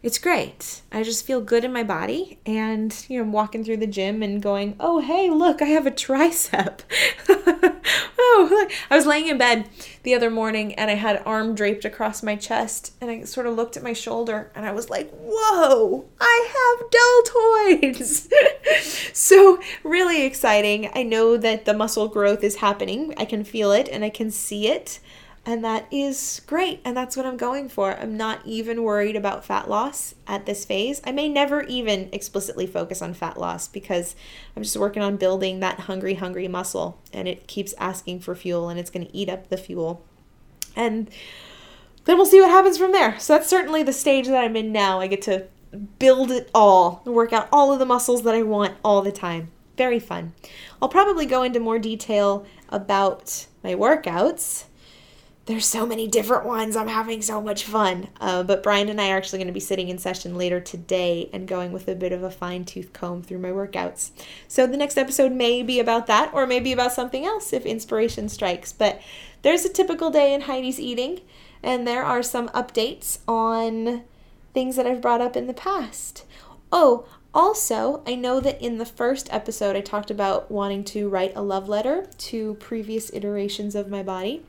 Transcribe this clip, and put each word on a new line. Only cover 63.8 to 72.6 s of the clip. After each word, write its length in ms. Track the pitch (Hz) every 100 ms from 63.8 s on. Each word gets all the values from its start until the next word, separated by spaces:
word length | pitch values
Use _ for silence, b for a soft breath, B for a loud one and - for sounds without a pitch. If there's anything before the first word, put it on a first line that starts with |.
| 180 - - B B B B
So 180 | - 254
the 100 | 277
next 220 | 285 285
episode 320 | 262 269 262
may 320 | 254 240 247
be 160 | 240 247
about 300 | 226 233 233
that 260 | 214 302
or 140 | 277 254
maybe 240 | 247 254
about 200 | 247 247
something 320 | 247 247 262
else 280 | 330 440 -
if 120 | 262
inspiration 640 | - 226 - 220 226 226 208
strikes. 440 | - 190 175 -
But 280 | - 208 - B B B B
there's 220 | 277 339
a 80 | 349
typical 380 | - 370 330 330
day 240 | 302 277
in 80 | 277
Heidi's 380 | 277 262 262 262
eating, 400 | 247 240 262 370 b b b b
and 240 | - 247 240
there 180 | 247
are 200 | 254 247
some 240 | 247 247 233
updates 720 | -